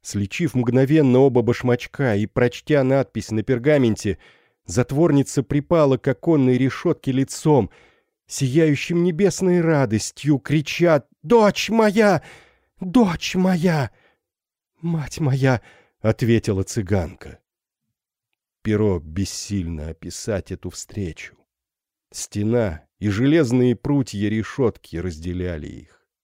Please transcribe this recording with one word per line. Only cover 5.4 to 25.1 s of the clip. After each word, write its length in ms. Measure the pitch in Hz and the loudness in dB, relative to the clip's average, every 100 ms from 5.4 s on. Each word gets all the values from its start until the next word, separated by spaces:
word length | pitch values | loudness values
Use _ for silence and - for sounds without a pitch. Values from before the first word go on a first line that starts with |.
припала 540 | - 147 - 170 143 131 | -2 -4 0 2 2 2
к 100 | - | -2
оконной 520 | 127 - 156 127 123 | -2 0 2 4 2
решетке 520 | 131 - 180 151 - | 0 -2 -4 -2 -2
лицом, 600 | 131 131 - 156 147 95 _ _ _ _ _ _ | -2 -4 -2 2 2 2 _ _ _ _ _ _
сияющим 760 | - 135 143 160 139 - 175 | -6 0 2 2 0 -2 0
небесной 600 | 175 160 196 - 185 175 | 0 2 0 0 0 2
радостью, 760 | 165 151 123 107 - - 139 143 | 2 2 2 -2 -4 -6 -2 -2
крича: 640 | - 151 139 - 170 151 - _ | 0 -2 -2 0 2 2 0 _
«Дочь 480 | 151 233 208 - - | 2 4 4 2 -2
моя! 520 | 226 214 202 208 170 - - _ _ _ _ | 2 2 4 4 2 -2 -20 _ _ _ _
Дочь 540 | 185 247 208 160 - | 0 2 2 0 -4
моя! 560 | 185 185 180 175 156 123 _ _ _ _ _ _ _ _ _ | 0 2 2 2 0 -4 _ _ _ _ _ _ _ _ _
Мать 380 | 170 165 135 - | -6 -4 -6 -6
моя!» 420 | 127 131 135 120 - _ _ _ | -2 0 0 0 -4 _ _ _
ответила 640 | 110 110 117 113 - 98 | -2 0 2 2 2 -2
цыганка. 720 | 95 - 95 104 82 - - - _ _ _ _ _ _ _ _ _ _ _ _ | -2 -6 -2 -2 -2 -10 -20 -20 _ _ _ _ _ _ _ _ _ _ _ _
Перо 360 | 107 104 107 87 | -2 2 2 0
бессильно 880 | 80 82 95 - - 101 85 80 78 | -4 -6 -6 -6 -6 -6 -4 -8 -10
описать 640 | 78 87 - - 98 - | -12 -14 -12 -6 -6 -6
эту 160 | 90 90 | -12 -12
встречу. 680 | - - 104 90 - - _ _ _ _ _ _ _ _ | -14 -12 -8 -8 -10 -18 _ _ _ _ _ _ _ _
Стена 680 | - - 104 104 120 107 78 _ _ | -16 -10 -4 0 0 -2 -6 _ _
и 100 | 104 | -4
железные 680 | 101 135 165 127 127 123 | 0 2 2 2 2 2
прутья 540 | 117 135 143 127 101 104 | 0 -2 -2 -2 -4 -2
решетки 680 | 110 104 - 117 - - 82 | -2 -6 -2 -2 -2 -12 -8
разделяли 680 | 90 | -8